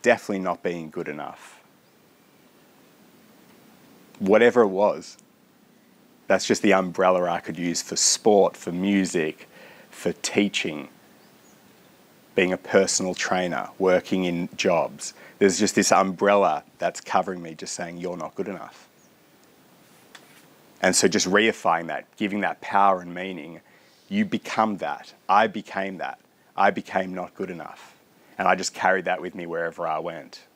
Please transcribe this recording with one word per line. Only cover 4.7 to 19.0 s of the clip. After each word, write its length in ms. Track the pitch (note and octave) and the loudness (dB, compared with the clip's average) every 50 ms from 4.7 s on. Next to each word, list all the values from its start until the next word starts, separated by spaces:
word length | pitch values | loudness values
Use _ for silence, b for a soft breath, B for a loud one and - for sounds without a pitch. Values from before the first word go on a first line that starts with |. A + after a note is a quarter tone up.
| F#2+ F#2+ G#2 G2+ D2+ D#2 D2 - - - _ _ _ _ _ _ _ _ _ _ _ _ _ _ _ _ _ _ _ _ _ | 4 2 2 2 0 -2 -8 -16 -20 -20 _ _ _ _ _ _ _ _ _ _ _ _ _ _ _ _ _ _ _ _ _
that's 180 | - G2 F#2+ - | 0 0 0 2
just 160 | - A2+ - | 0 0 2
the 120 | - G#2 F#2+ | 4 4 4
umbrella 560 | F#2+ F#2 F2+ E2 - F#2+ F#2 F#2 F2+ F2+ F2 | 4 2 -2 0 2 2 4 4 4 2 0
I 100 | E2+ F2 | -2 -4
could 180 | - - F2+ | -6 -8 -8
use 240 | F2+ F2 F2 E2+ - | -6 -4 -4 -4 -4
for 140 | - - E2 | -6 -6 -4
sport, 600 | - - - - - - A2+ G#2 G2+ F#2 E2+ - | 0 0 0 0 2 4 4 6 6 6 4 0
for 160 | - - F#2+ | -6 -10 -8
music, 760 | E2+ F2 F#2 G2+ G2+ G2 F#2 E2 - F2 D#2 D#2 - - - B B B B B B B B B | -6 -2 0 0 2 2 0 0 0 -2 -2 -2 -6 -10 -18 B B B B B B B B B
for 240 | - - - F3 E3+ | -20 -6 -6 -6 -6
teaching, 760 | - - - - - G#2 G2 - - - F#2+ D2+ D2+ C#2 - _ _ _ _ _ _ _ _ _ _ _ _ _ _ _ _ _ _ _ _ _ _ _ _ _ _ _ _ _ | -4 -8 -2 0 0 0 0 0 -4 -6 -6 -8 -8 -12 -14 _ _ _ _ _ _ _ _ _ _ _ _ _ _ _ _ _ _ _ _ _ _ _ _ _ _ _ _ _
being 180 | - F#2 F2+ F#2 | 0 0 0 0
a 40 | |
personal 580 | F2 - - - G2+ F#2+ F2+ - - F#2 F#2 F2 | -4 -6 2 2 2 2 4 0 -2 -2 -4 -4
trainer, 540 | - - - F#2+ F#2 F#2 F2 D#2 A#1+ G1+ - - - | -4 -4 -2 -2 -2 -2 -2 -4 -6 -6 -8 -6 0
working 440 | F#2+ F#2 F2+ F2+ - - G2+ F#2 F#2 | 2 2 2 2 2 0 -2 0 0
in 220 | F2+ F2 E2+ F2+ - - | 0 -2 -2 -4 -6 -6
jobs. 580 | - - F#2+ F2 E2 - - - - - - - B B B B B | -2 0 2 2 2 0 -2 -6 -12 -16 -16 -16 B B B B B
There's 200 | - - F#2+ - | 2 4 4 4
just 140 | G#2+ G2 - | 0 2 2
this 180 | - G2 - | 2 4 4
umbrella 720 | - F#2 F#2+ F#2+ F#2 E2 G2 G2+ G2+ G2+ G2 E2+ D#2 D2 - _ _ | 4 4 4 2 0 0 2 4 4 4 4 2 0 -2 -8 _ _
that's 240 | _ - - - - | _ -6 -6 -6 -6
covering 400 | - - - G3 F3 G3 F#3 F3+ | -12 -2 -2 -2 0 -2 -6 -10
me, 140 | E3+ - D#2+ | -10 -14 -14
just 180 | - - - - | -14 -12 -12 -10
saying, 240 | - F2 E2+ F2 | -10 -10 -10 -10
"You're 180 | F2 F2 F2+ F2 | -10 -8 -8 -8
not 200 | F2 D#2 D2+ _ | -8 -10 -12 _
good 120 | - F#2 | -10 -10
enough." 400 | G#2+ G2 E2 - - - - - _ _ _ | -8 -10 -12 -14 -16 -20 -20 -20 _ _ _